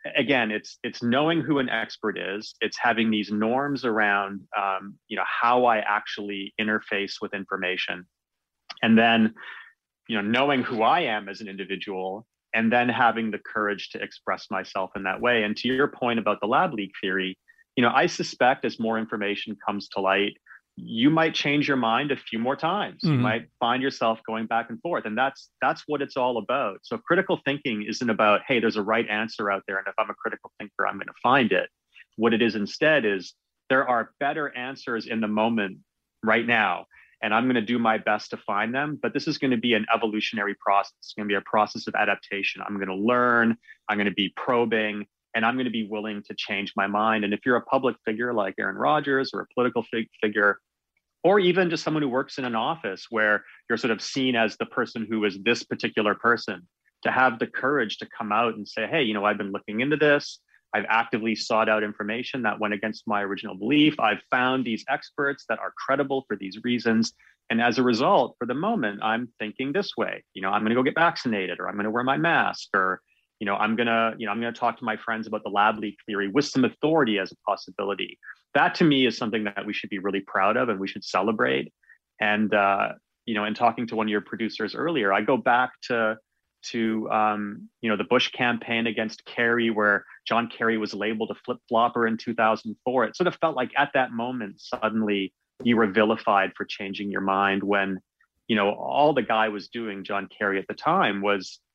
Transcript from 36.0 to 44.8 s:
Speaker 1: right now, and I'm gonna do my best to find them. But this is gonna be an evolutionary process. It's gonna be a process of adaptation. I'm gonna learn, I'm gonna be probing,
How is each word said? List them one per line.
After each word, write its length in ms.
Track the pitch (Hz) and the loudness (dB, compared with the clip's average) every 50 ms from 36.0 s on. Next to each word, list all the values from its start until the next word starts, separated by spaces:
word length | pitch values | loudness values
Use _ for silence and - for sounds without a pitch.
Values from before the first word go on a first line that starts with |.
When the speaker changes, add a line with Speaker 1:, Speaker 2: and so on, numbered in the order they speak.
| _ _ _ - - | _ _ _ -4 0
Speaker 1:
right 240 | 110 113 117 113 | 2 2 2 2
now, 380 | 117 120 110 104 92 87 87 85 _ _ - - _ _ - | 2 2 2 2 2 0 -2 -6 _ _ -20 -20 _ _ -6
and 120 | 113 107 107 | -2 0 2
I'm 140 | 113 127 | 2 2
gonna 140 | 131 123 120 | 4 2 2
do 160 | 104 107 120 | 0 0 0
my 200 | 117 117 110 110 | 2 2 2 2
best 320 | 107 - 110 107 104 - - | 2 0 0 -2 -2 -2 -8
to 80 | 120 | -12
find 360 | - - - 101 101 110 113 123 | -10 -6 -4 -2 -2 -2 -2 -2
them. 240 | 135 147 151 147 - | -4 -4 -4 -6 -4
But 120 | - 117 - | -4 -4 -4
this 140 | 143 - | -2 -2
is 100 | 160 139 | -2 -4
gonna 200 | - 143 131 123 | 0 0 0 0
be 160 | 113 120 120 113 | 2 2 2 2
an 120 | 104 110 - 117 | 2 2 2 0
evolutionary 640 | 110 117 107 104 107 - - - 107 101 101 98 _ | 2 2 0 -2 -2 -4 -2 -2 -2 -2 -2 -4 _
process. 320 | - 104 98 101 98 - _ _ | 0 2 2 2 2 0 _ _
It's 140 | - - - | -20 -14 -10
gonna 140 | 107 104 | -8 -4
be 60 | 104 101 | -2 -2
a 80 | 98 | -2
process 460 | - - - 110 104 - - 104 - | -2 0 2 2 2 2 -2 -8 -8
of 80 | 110 101 | -4 -2
adaptation. 640 | 104 104 101 98 - - - 101 98 95 - - 95 - | 0 0 0 0 -2 -4 -8 -6 -4 -4 -4 -6 -6 -10
I'm 140 | - 104 98 | -8 -6 -6
gonna 160 | 98 95 92 | -4 -4 -4
learn, 640 | 95 104 117 123 123 123 123 120 117 113 113 113 - _ - - _ - - | 0 2 2 4 4 4 4 4 4 4 4 2 0 _ -20 -20 _ -4 -2
I'm 80 | 104 | 0
gonna 140 | 104 101 101 | 0 0 0
be 200 | 87 104 98 92 - | 0 0 -2 -2 -4
probing, 680 | - - - 123 120 120 113 113 110 | -6 -2 0 2 2 2 2 2 0